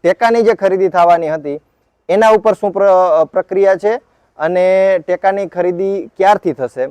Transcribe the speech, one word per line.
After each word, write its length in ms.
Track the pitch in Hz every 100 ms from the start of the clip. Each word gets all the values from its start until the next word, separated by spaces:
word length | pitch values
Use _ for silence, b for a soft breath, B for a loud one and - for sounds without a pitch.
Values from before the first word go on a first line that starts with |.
ટેકાની 400 | 170 190 233 233
જે 120 | 220
ખરીદી 340 | 208 196 190 185
થવાની 400 | 185 175 170 160
હતી 320 | 156 143 147 _ _ _ _ -
એના 220 | 190 220
ઉપર 240 | 214 220
શું 180 | 196 202
પ્ર-, 520 | 190 196 185 180 160
પ્રક્રિયા 520 | 156 190 185 190 196 185
છે 240 | 208 240 _ _ _ -
અને 600 | 156 180 185 190 190 185 160
ટેકાની 400 | 180 190 196 185
ખરીદી 640 | 180 180 175 190 196 - -
ક્યારથી 360 | 190 208 175
થશે 360 | 139 127 127 135